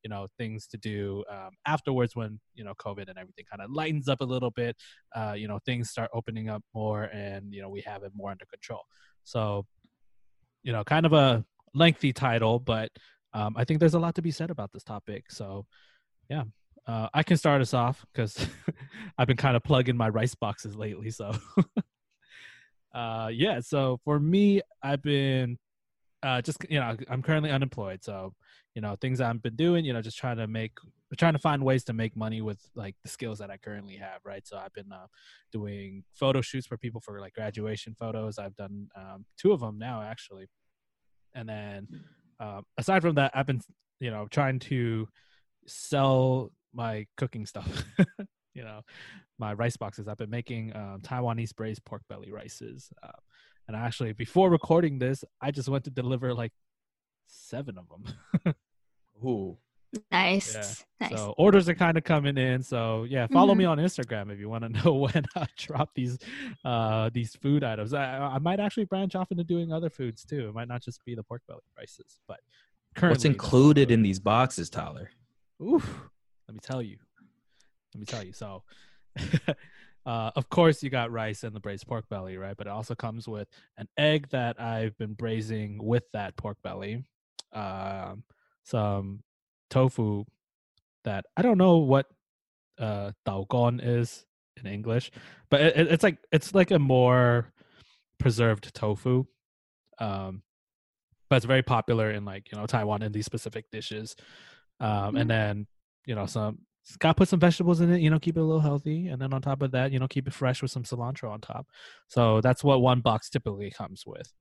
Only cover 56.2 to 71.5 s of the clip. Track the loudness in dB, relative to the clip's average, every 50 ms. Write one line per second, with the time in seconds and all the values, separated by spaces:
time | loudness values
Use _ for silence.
56.2 | -2 -4 -4 -4 -6 -8 _ _ _ _ _ _ _ _ _ _ _ _ _ _
57.2 | _ _ -20 -20 -18 -12 -10 -10 -10 -10 -12 -14 -18 _ -20 -16 -14 -14 -14 -14
58.2 | _ _ -2 0 _ -2 -4 _ _ _ _ _ _ _ _ _ _ _ _ -8
59.2 | -4 -4 -2 -2 -4 -8 -10 _ _ _ _ _ _ _ -14 -14 _ _ 0 2
60.2 | 2 2 2 0 -2 -4 -8 -8 -8 -10 -10 -14 -18 _ _ _ -8 -6 -4 -4
61.2 | -6 -4 2 6 6 8 8 8 6 6 2 4 4 4 4 2 2 2 2 2
62.2 | 4 2 2 2 2 2 2 0 -2 -2 -2 -2 0 0 -2 -2 -4 -2 -2 -2
63.2 | 0 4 6 8 8 8 8 6 4 4 4 2 0 0 0 -4 -6 -4 -6 -8
64.2 | -6 -8 -10 -10 -8 -8 -6 -6 -6 -4 -4 2 2 4 4 4 0 2 0 0
65.2 | -2 -2 -6 -6 -6 -6 _ -12 -12 -8 -4 -4 -4 -2 _ -4 -4 -4 -4 -6
66.2 | -10 -14 -14 -12 -12 -12 -14 _ -4 -2 0 0 0 0 0 0 -2 -2 -2 -4
67.2 | -6 -6 -8 -6 0 2 2 2 2 -2 -4 -4 -6 -4 -4 -4 -4 -4 -4 -6
68.2 | -6 -4 -4 -2 0 0 0 0 -2 -2 -2 -2 -4 -2 -2 -4 -4 -4 -2 -4
69.2 | -4 -4 -4 -4 -2 -2 -2 -2 -2 -2 -4 -4 -4 -6 -6 -6 -8 -6 -8 -10
70.2 | -12 -8 -8 -6 -6 -6 -8 -10 -8 -8 -8 -8 -8 -10 -14 _ _ -12 -12 -12
71.2 | -12 _ -14 -16 _ -18